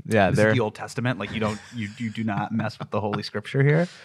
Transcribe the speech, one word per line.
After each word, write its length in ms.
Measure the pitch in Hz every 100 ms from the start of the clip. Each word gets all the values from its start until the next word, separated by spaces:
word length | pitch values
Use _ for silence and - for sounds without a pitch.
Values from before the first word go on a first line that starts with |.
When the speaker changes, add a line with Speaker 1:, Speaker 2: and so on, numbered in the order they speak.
| -
Speaker 1:
Yeah. 240 | 110 95
Speaker 2:
This 80 | 104
Speaker 1:
They're 120 | 107
Speaker 2:
is 40 | 107
the 40 |
Old 140 | 107 -
Testament. 420 | 104 - 123 113
Like, 120 | 101
you 60 | 110
don't, 200 | 107 107 - 120
you, 140 | 101 113
you 120 | 117
do 120 | 110
not 280 | 110 101 104
mess 260 | 113 110 -
with 120 | -
the 100 | 104
Holy 220 | 104 104
Scripture 380 | 104 107 - 135
here." 240 | 139 156 175 -